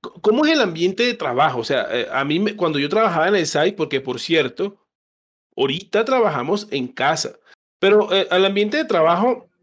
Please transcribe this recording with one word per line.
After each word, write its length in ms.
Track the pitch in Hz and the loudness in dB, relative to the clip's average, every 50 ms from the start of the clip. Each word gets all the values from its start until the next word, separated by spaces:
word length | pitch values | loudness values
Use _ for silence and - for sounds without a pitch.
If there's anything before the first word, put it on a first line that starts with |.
| - | -16
c-, 180 | - - 175 | -16 -16 -2
¿cómo 240 | - 208 220 262 311 | 0 2 2 4 2
es 60 | 302 | 2
el 100 | 320 302 | 2 2
ambiente 420 | 233 190 160 160 170 185 190 208 240 | 0 0 0 0 -2 -2 0 0 -2
de 100 | 247 233 | -2 0
trabajo? 460 | - 165 139 117 127 147 156 127 120 | -2 -4 -2 0 2 2 2 0 -2
O 40 | 95 | -4
sea, 240 | - 139 127 - - | -2 -2 -2 -2 -2
eh, 160 | - 123 113 - | -2 -4 -4 -2
a 120 | - 131 139 | -4 -4 -2
mí 160 | 143 151 175 | 0 0 0
me, 160 | 208 214 208 | -2 -2 -2
cuando 240 | 208 180 160 151 143 | -2 -2 -2 0 -2
yo 100 | 143 143 | -2 0
trabajaba 380 | 190 214 226 202 170 160 160 | 0 0 0 2 2 0 0
en 80 | 185 208 | 2 2
el 120 | 196 160 | 0 0
site, 260 | 151 - 147 156 170 - | 0 0 0 0 0 0
porque, 280 | - 160 139 143 135 | -2 -4 -2 -2 -4
por 180 | 131 127 123 - | -4 -4 -8 -8
cierto, 580 | - - 165 160 139 127 - - - 202 202 _ _ _ _ _ _ _ _ _ _ _ _ _ _ _ _ | -4 0 0 2 2 0 -2 -6 -6 -6 -6 _ _ _ _ _ _ _ _ _ _ _ _ _ _ _ _
ahorita 480 | - 131 139 139 170 - _ - 202 226 | -2 -2 -2 -2 -6 -8 _ -2 0 0
trabajamos 640 | 240 262 254 226 196 151 131 120 147 202 202 208 - | 2 2 2 2 2 0 -2 -2 -2 -4 -4 -4 -6
en 160 | - 139 123 | -6 -6 -6
casa, 500 | 123 - - 127 143 160 156 - - - _ _ _ - _ _ _ _ _ | -6 -4 -2 0 0 0 0 -4 -8 -10 _ _ _ -20 _ _ _ _ _
pero, 340 | - 196 208 214 202 - 180 | 2 4 4 4 4 2 0
eh, 140 | 196 180 - | -2 0 2
al 140 | 175 185 190 | 2 2 2
ambiente 320 | 196 196 202 208 214 208 | 2 2 0 0 0 0
de 80 | 302 320 | -2 -2
trabajo 640 | - - 170 160 165 170 175 214 247 240 240 - _ _ _ | 0 0 2 4 4 2 2 2 0 0 -2 -8 _ _ _